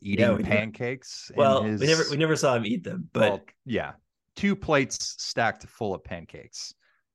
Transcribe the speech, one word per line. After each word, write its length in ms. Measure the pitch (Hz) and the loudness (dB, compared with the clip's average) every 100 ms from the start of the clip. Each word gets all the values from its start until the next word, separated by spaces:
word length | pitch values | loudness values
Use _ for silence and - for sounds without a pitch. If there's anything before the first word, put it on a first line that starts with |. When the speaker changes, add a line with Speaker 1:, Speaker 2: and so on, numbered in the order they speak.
Speaker 1:
eating 360 | 101 98 104 101 | -4 2 4 4
Speaker 2:
we 60 | |
do. 60 | 95 | 2
Speaker 1:
pancakes 800 | 104 110 104 123 135 - - - | 0 0 -6 -6 -6 -12 -18 -10
in 60 | - | 2
Speaker 2:
Well, 260 | 139 135 | 4 4
Speaker 1:
his 180 | 110 107 | 2 0
Speaker 2:
we 60 | 139 | 2
never, 160 | 160 156 | 2 2
we 60 | 143 | 0
never 180 | 160 151 | 0 2
saw 200 | 151 120 | 2 2
him 100 | 107 | 0
eat 160 | 123 | -4
them, 260 | 101 92 82 | -4 -8 -6
but 100 | - | 2
Speaker 1:
Well, 200 | 107 98 - _ - | 2 2 -8 _ -6
yeah, 280 | 104 73 - _ _ _ - | -4 -4 -10 _ _ _ -2
two 200 | 202 196 | 0 0
plates 600 | - 147 135 - - - | 2 2 2 -4 -10 -10
stacked 480 | - - 117 - - | -8 -2 -2 -2 -12
full 280 | - 107 90 | -8 -6 -6
of 80 | |
pancakes. 720 | - 87 82 73 - - - - _ _ _ | -8 -14 -14 -20 -18 -16 -16 -16 _ _ _